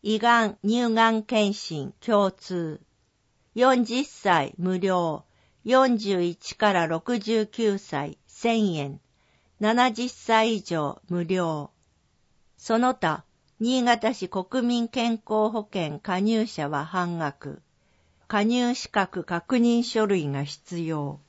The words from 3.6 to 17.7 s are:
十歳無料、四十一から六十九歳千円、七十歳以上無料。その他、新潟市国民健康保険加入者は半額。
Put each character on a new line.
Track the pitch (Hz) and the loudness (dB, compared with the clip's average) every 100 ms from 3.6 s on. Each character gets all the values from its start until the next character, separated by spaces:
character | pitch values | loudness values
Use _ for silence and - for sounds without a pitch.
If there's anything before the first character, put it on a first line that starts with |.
| 254 254 | 4 4
十 | 233 247 | 2 -2
歳 | 285 - 202 165 139 - | -4 -4 2 2 0 -4
無 | 180 185 | -2 0
料、 | 190 180 170 151 _ _ _ _ | 0 0 0 -4 _ _ _ _
四 | - 262 262 226 | 2 4 4 2
十 | 202 185 | 0 0
一 | 175 170 - | 0 -4 -14
か | - 208 | 0 2
ら | 185 160 | 2 0
六 | 165 - 240 | -2 -2 -4
十 | 202 226 214 | 0 0 0
九 | - 220 196 | 0 -2 -2
歳 | - 143 147 - _ | -6 -6 -6 -10 _
千 | - 233 226 208 | -4 0 2 2
円、 | 160 143 143 _ _ _ _ _ _ | 0 -6 -10 _ _ _ _ _ _
七 | 214 240 254 | 0 2 2
十 | 220 247 | 0 -8
歳 | - - 220 220 220 | -6 0 2 2 0
以 | |
上 | - 165 143 - - | -2 -2 -2 -6 -6
無 | 175 | -6
料。 | 170 185 170 151 143 _ _ _ _ _ _ _ _ _ | -2 -2 0 -4 -8 _ _ _ _ _ _ _ _ _
そ | - 226 | -2 2
の | 254 | 2
他、 | 262 165 151 _ _ _ _ | 0 -2 -2 _ _ _ _
新 | 226 262 | 0 2
潟 | 240 240 214 | 2 2 2
市 | 214 180 | -2 -6
国 | 190 185 262 240 | -6 -2 -2 0
民 | 240 233 | 0 -2
健 | 262 233 | -2 -2
康 | 226 - 214 214 | -2 -2 0 0
保 | 220 208 | -2 -6
険 | 196 156 147 | -4 -4 -6
加 | - 185 | -4 0
入 | 208 226 226 | 2 0 0
者 | - 147 | -4 -4
は | 147 160 | -4 -4
半 | 185 175 170 | -4 -2 -2
額。 | 151 - 143 147 _ | -4 -6 -14 -14 _